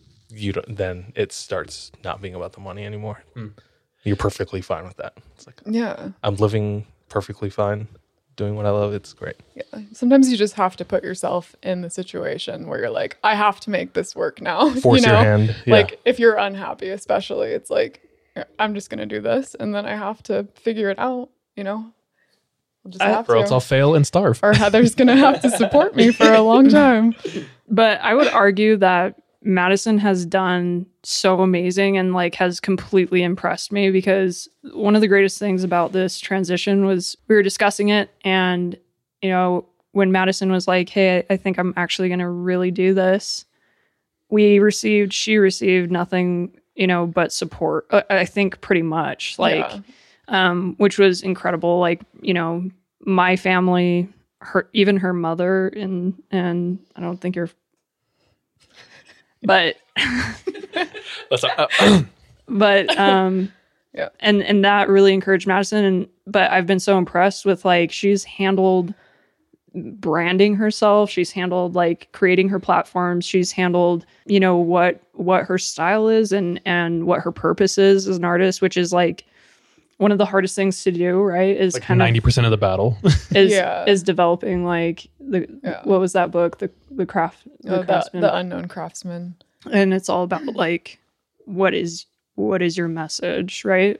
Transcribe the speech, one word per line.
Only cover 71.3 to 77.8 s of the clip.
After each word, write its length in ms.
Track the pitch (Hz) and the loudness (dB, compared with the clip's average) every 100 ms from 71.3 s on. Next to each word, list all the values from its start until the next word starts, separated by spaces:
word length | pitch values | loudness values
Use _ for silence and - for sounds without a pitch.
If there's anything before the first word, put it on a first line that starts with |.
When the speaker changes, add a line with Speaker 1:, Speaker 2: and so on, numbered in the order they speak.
Speaker 4:
handled, 440 | 190 180 180 180 | -4 -4 -2 -2
like, 340 | 180 170 170 - | 0 0 -2 -8
creating 360 | - 185 180 190 | 0 2 4 2
her 100 | 190 | 0
platforms. 680 | - 175 - 180 175 175 - | 0 0 0 -2 -2 -2 -2
She's 260 | 190 175 | -2 -2
handled, 540 | - 180 175 175 170 - _ | 0 0 2 2 0 -6 _
you 160 | - 202 | 0 2
know, 160 | 190 175 | 4 2
what, 460 | 170 175 180 - _ | 2 2 2 -2 _
what 320 | - 180 185 | -6 0 0
her 140 | 185 185 | 0 -4
style 500 | - - 170 214 220 | -6 -4 0 0 2
is 240 | 220 214 | 2 2
and, 260 | 202 175 175 | 0 -2 -4
and 400 | 180 175 170 170 | -4 -2 -2 -2
what 160 | 170 175 | -2 -2
her 120 | 185 | -4
purpose 440 | - 165 170 196 | -4 -2 0 0
is 320 | - | 4